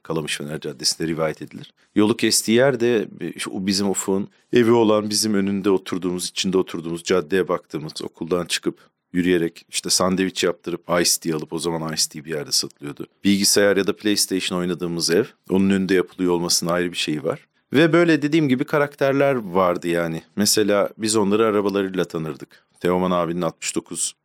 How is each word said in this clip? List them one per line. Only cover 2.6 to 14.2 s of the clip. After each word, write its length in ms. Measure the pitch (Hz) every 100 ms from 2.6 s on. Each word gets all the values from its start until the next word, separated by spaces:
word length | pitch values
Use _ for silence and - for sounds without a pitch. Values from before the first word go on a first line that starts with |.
| 135 123
de 280 | 120 113 - -
bi-, 200 | 87 -
şu, 280 | - 104 95
bizim 220 | 98 101
Ufuk'un 380 | 92 - 98 104 _ _
evi 180 | 120 113
olan, 380 | 117 110 107 104
bizim 240 | 104 110
önünde 360 | 101 98 101 98
oturduğumuz, 600 | 95 - 92 90 90 87
içinde 280 | - 98 92
oturduğumuz, 460 | 87 85 82 85
caddeye 440 | - 92 78 95 82
baktığımız, 540 | 87 - 82 76 -
okuldan 440 | - - 82 90 85
çıkıp 340 | - 85 - _ _ _
yürüyerek 520 | 90 87 87 85 - -
işte 200 | - 87
sandviç 540 | - 92 92 95 -
yaptırıp 400 | 90 - - 85 - 87
Ice 180 | 85 -
Tea 160 | 85 78
alıp, 160 | 76
o 60 | 82
zaman 340 | 85 82 80
Ice 100 | 78 -
Tea 160 | 80 73
bir 40 |
yerde 220 | 76 67
satılıyordu. 560 | - - _ 71 69 - _
Bilgisayar 540 | 101 98 101 107 101 98
ya 100 | 101
da 80 | -
PlayStation 640 | 107 101